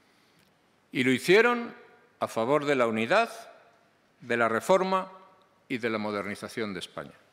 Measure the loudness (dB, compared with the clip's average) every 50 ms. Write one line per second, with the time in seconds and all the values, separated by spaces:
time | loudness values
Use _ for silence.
0 | _ _ _ _ _ _ _ _ _ _ _ _ _ _ _ _ _ _ -4 0
1 | 2 2 2 2 4 4 6 6 6 4 2 0 -4 -10 -14 -18 -20 -20 -20 _
2 | _ _ _ _ -6 -4 -2 -2 0 2 2 2 2 2 2 2 2 2 2 0
3 | 0 2 2 2 2 0 -4 -14 -18 -20 -20 -20 -20 _ _ _ _ _ _ _
4 | _ _ _ _ -6 -4 0 0 2 2 0 -2 2 2 2 2 2 0 -2 -2
5 | -4 -6 -12 -20 -20 -20 _ _ _ _ _ _ _ _ -8 -4 -4 -4 -4 -2
6 | -4 -4 -4 -4 -6 -6 -10 -10 -12 -12 -8 -8 -8 -6 -8 -10 -12 -12 -12 -14
7 | -14 -14 -18 -20 _ _